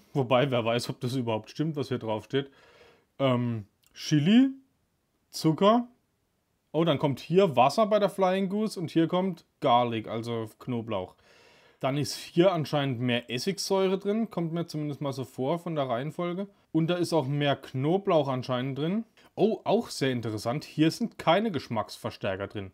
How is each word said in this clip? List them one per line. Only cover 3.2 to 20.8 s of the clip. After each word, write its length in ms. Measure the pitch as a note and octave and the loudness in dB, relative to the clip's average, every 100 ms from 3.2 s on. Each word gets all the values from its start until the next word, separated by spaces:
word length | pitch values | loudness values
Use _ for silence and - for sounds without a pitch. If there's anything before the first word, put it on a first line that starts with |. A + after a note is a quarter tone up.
| C3+ B2 A#2+ A2+ G2+ _ _ | 2 2 0 -4 -8 _ _
Chili, 560 | - - D3+ D#3 A#3 C4+ C4+ _ _ _ _ _ _ _ | -14 0 2 6 6 6 2 _ _ _ _ _ _ _
Zucker. 560 | - D#3+ D3+ G3 A#3+ A#3+ _ _ _ _ _ _ _ _ | -2 0 4 6 4 2 _ _ _ _ _ _ _ _
Oh, 120 | D3+ | 0
dann 140 | E3+ C#3 | 2 2
kommt 220 | D3 B2+ | 0 -2
hier 360 | - F3+ G3 A#2+ | 0 2 4 4
Wasser 300 | C3+ - G#3+ | 4 4 2
bei 120 | G#3 | 4
der 120 | G3 | 2
Flying 380 | - F#3 F#3+ G3 | 2 0 2 -2
Goose 300 | G#3 G#3+ G3 | -2 -4 -4
und 120 | D#3 | -2
hier 160 | E3 E3 | 2 2
kommt 400 | F3+ F#3+ E3 _ - | 2 -2 -6 _ -2
Garlic, 480 | C#3 A#2+ A#2+ A2+ G#2+ | 4 4 4 -2 -4
also 420 | A2 A#2 A2+ A2+ - | -6 -4 -6 -6 -10
Knoblauch. 560 | - A#2+ A2+ G2+ F#2 _ _ _ _ _ _ - | -6 -6 -4 -6 -6 _ _ _ _ _ _ -4
Dann 160 | C3+ C#3+ | -2 -2
ist 200 | C3 - | -4 -6
hier 360 | - - F#3+ | -6 2 2
anscheinend 480 | E3+ C#3 D3+ C#3 A#2 | 2 -2 -2 -2 -2
mehr 300 | B2 A#2+ - | -2 -2 -2
Essigsäure 680 | B2 G3 F#3 - F#3+ F#3+ F#3+ | -6 -4 -6 -2 0 0 -2
drin, 320 | G3+ A3 A3 | -2 -4 -4
kommt 220 | - E3 | -4 -6
mir 140 | E3+ E3 | -4 -6
zumindest 340 | D3+ D3+ C3+ | -6 -8 -6
mal 120 | C#3+ | -8
so 120 | B2+ | -6
vor 340 | A#2+ - C3 E3+ | -10 -6 -4 -4
von 160 | E3+ | -4
der 140 | D#3 C3 | -4 -2
Reihenfolge. 600 | A#2+ D3+ E3 F3 F3 G3+ _ _ | -4 -6 -6 -6 -6 -10 _ _
Und 160 | D#3+ E3 | 0 0
da 80 | F3+ | 0
ist 160 | E3 | 2
auch 140 | E3 C3+ | 0 0
mehr 300 | D3 C#3+ C3+ | 0 0 0
Knoblauch 720 | - C3 C#3+ F#3+ G3 E3 C#3 | -4 -4 0 0 2 2 2
anscheinend 500 | B2+ A#2+ B2 C3+ C3+ | -2 -2 -4 -4 -4
drin. 260 | D#3+ G#3+ - _ - | -2 -4 -6 _ -14
Oh, 260 | - G#3 G#3+ | 0 0 2
auch 260 | - G#3 A#3 | 0 0 0
sehr 220 | - C3+ | -2 -2
interessant, 520 | B2 A2 G#2+ A#2 D3 | 0 -4 -4 -4 -4
hier 260 | - - | -6 2